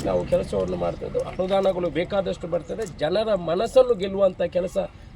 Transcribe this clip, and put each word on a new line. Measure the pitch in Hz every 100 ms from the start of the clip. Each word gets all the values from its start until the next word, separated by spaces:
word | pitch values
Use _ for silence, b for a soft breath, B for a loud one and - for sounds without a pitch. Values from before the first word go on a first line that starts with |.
ನಾವು | 190 180
ಕೆಲಸವನ್ನು | 175 175 190 101 90 90
ಮಾಡ್ತಾ | 85 82 -
ಇದ್ದು, | -
ಅನುದಾನಗಳು | 135 - 185 196 190 180 175
ಬೇಕಾದಷ್ಟು | 147 175 202 180 - 175
ಬರ್ತದೆ. | 165 156 190 208 -
ಜನರ | 147 190 220
ಮನಸ್ಸನ್ನು | 196 165 175 226 254 254
ಗೆಲ್ಲುವಂಥ | 208 196 196 190 180
ಕೆಲಸ | 175 180 180 196 175 b b